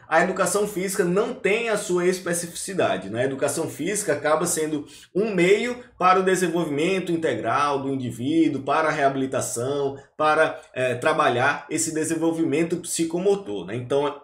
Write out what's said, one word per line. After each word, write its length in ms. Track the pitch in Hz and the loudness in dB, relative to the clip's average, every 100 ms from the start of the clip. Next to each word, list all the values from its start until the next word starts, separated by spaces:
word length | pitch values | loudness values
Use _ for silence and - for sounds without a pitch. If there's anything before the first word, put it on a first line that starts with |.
| - | -2
a 120 | 165 | 2
educação 460 | 175 190 180 202 208 | 2 0 0 0 -2
física 380 | 175 190 202 175 | -2 -2 0 2
não 280 | 185 240 | 2 0
tem 360 | - 190 220 233 | -2 0 0 0
a 80 | 208 | -2
sua 280 | - 180 180 | 0 0 2
especificidade, 1040 | 185 170 170 170 - - 185 107 95 98 | 0 -2 -4 -6 -8 -6 0 0 0 -4
né? 120 | 113 | -2
A 40 | 135 | -2
educação 440 | 135 143 165 151 | 0 -2 -2 -4
física 420 | - 160 208 - | -4 -4 -2 -2
acaba 320 | 139 151 156 170 | 0 2 2 2
sendo 400 | 156 156 147 - - - 180 | -2 -2 -4 -6 -14 -6 -2
um 180 | 220 | 0
meio 440 | 190 175 214 240 240 - - | 2 4 4 2 -6 -10 0
para 220 | 185 185 | 4 4
o 40 | |
desenvolvimento 880 | 185 180 180 165 156 143 170 190 175 | 4 2 2 0 0 0 0 0 0
integral 680 | 165 160 113 113 131 147 139 | 0 0 -2 0 0 2 0
do 120 | 135 | -2
indivíduo, 720 | 135 123 117 131 165 147 131 | -4 -4 -4 0 4 4 2
para 260 | 123 151 156 | 0 2 2
a 20 | |
reabilitação, 1040 | 151 139 135 131 131 117 117 123 143 139 135 - - | 2 2 2 0 -2 -2 -4 -2 -2 -2 -4 -12 0
para, 420 | 156 151 156 - - | 2 4 2 0 -10
é, 220 | 127 127 120 | -4 -2 0
trabalhar 680 | 160 160 147 120 135 143 - | 0 2 2 2 2 0 -4
esse 240 | 156 160 | -4 -2
desenvolvimento 840 | 156 147 160 165 160 147 143 170 175 | -2 -2 0 0 0 0 0 0 -2
psicomotor, 920 | - - 165 175 196 196 143 101 87 | -4 -4 -2 0 2 0 -2 -8 -6
né? 80 | 117 | -8
Então, 460 | 123 139 147 139 | -2 0 0 -4